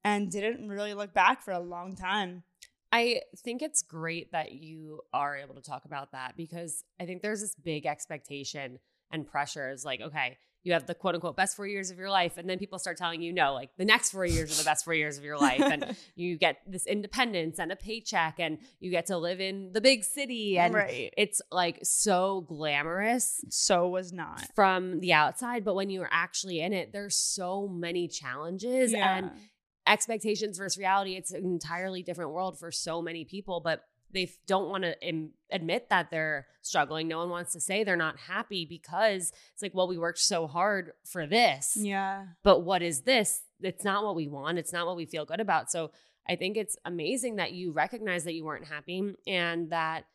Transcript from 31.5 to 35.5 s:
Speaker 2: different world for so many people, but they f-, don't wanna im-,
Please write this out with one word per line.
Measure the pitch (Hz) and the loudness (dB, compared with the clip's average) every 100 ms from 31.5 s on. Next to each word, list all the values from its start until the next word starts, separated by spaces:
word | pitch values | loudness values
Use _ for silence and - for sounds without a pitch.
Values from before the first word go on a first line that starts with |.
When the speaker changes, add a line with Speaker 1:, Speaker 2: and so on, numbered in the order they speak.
| 175 151 175 190 185 | -2 -4 -6 -4 -6
Speaker 2:
different | 180 170 156 | -8 -6 -6
world | 160 185 170 | -4 -4 -6
for | 170 | -8
so | - - 165 | -6 -4 -4
many | 165 165 139 | -4 -8 -10
people, | 190 196 175 | -10 -6 -2
but | 165 156 _ _ _ | 0 -2 _ _ _
they | 190 | -4
f-, | 175 - - | -4 -6 0
don't | 196 175 | 2 2
wanna | 190 175 - | -2 -2 -2
im-, | 175 160 156 _ _ | -4 -4 -6 _ _